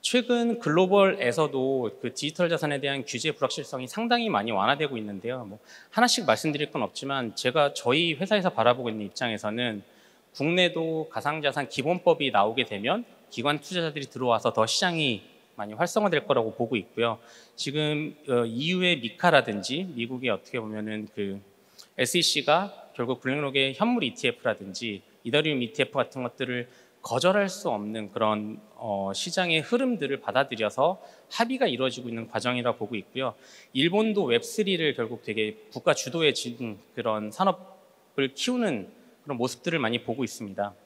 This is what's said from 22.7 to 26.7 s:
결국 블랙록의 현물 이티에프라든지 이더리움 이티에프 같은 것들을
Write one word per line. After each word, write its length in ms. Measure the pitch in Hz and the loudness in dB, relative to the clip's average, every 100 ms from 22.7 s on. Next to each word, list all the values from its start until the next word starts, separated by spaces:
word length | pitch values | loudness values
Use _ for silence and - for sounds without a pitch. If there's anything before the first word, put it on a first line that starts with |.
| - - | -10 -18
결국 260 | - 120 123 | -6 -4 -2
블랙록의 540 | 131 143 143 135 135 | -2 -2 0 2 0
현물 300 | 131 226 247 | 2 2 2
이티에프라든지 960 | 135 - 127 117 123 107 98 92 117 101 _ _ | 0 -2 -2 0 -2 -2 -6 -8 -8 -8 _ _
이더리움 380 | 120 143 156 139 | 0 0 2 -2
이티에프 300 | 120 - 131 | -4 -2 -2
같은 300 | 139 120 135 | 0 -2 -4
것들을 460 | 123 - 127 123 120 | -8 -6 -4 -4 -6